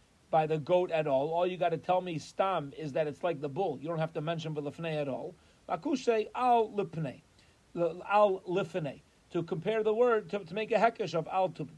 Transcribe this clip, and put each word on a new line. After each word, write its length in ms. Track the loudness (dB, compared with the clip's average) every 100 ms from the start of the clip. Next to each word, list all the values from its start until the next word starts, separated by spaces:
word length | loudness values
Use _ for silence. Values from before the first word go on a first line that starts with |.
| _ _ 0
by 160 | 2 2
the 100 | 0
goat 340 | 4 2 4
at 140 | 0 2
all? 220 | 2 2
All 160 | 0 0
you 120 | 0
gotta 200 | 0 0
tell 240 | 0 0
me, 160 | 0 -6
stam, 560 | -8 0 0 0 -4 -8
is 140 | -4
that 140 | -2 -2
it's 160 | -2
like 160 | -4 -2
the 100 | -4
bull. 280 | -2 -4 -4
You 60 | -6
don't 120 | -4
have 140 | -4
to 80 | -4
mention 340 | -4 -4 -4 -6
vilifnei 440 | -6 -6 -6 -4
at 80 | -4
all. 280 | -6 -8 -14 _ _ -6
Lakushe 580 | -4 -2 0 2 0 0
al 360 | 0 4 4 4
lipnei. 520 | -2 -4 -4 -6 -8 _ _ _ _ _ -2
L-, 260 | 0 -2 2
al 320 | 4 4 2 -2
lifnei. 540 | -2 -2 -4 -6 -10 _ _ _
To 120 | -4
compare 400 | -2 -4 -2 0
the 100 | 2
word, 360 | 4 4 4 0
to, 100 | -8
to 140 | -6
make 180 | -6 0
a 40 | 4
hekesh 380 | 4 2 -2
of 140 | -2 -2
al 220 | 0 0
to, 180 | -2 -12